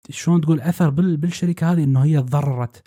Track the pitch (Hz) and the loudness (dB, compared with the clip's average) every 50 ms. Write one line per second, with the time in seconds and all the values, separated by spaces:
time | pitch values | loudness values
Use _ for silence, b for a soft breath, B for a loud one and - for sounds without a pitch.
0 | _ - - - - - 170 175 151 151 165 151 123 165 170 - 180 156 139 143 | _ -18 -16 -6 0 2 2 2 4 2 0 0 0 -2 -2 0 0 0 2 0
1 | 180 190 170 147 151 175 170 - - 175 170 - 165 165 175 170 156 139 135 131 | 0 0 0 -2 -2 -4 -4 -2 -4 -4 -2 -2 0 0 0 2 2 2 2 2
2 | 135 151 160 147 131 127 127 147 147 139 131 123 123 120 - - _ | 2 2 2 2 0 0 -2 -2 -2 -2 -2 -4 -6 -8 -8 -14 _